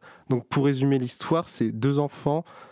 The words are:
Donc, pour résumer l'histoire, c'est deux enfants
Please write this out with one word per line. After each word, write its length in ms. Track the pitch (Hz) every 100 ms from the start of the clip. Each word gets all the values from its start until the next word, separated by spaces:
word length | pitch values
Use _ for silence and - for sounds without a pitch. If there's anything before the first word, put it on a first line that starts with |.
| - - -
Donc, 180 | 127 -
pour 180 | 143 139
résumer 320 | 135 139 135
l'histoire, 500 | 123 - - 165 170
c'est 240 | - 113
deux 280 | 113 135 143
enfants 460 | 147 - 147 156 - - -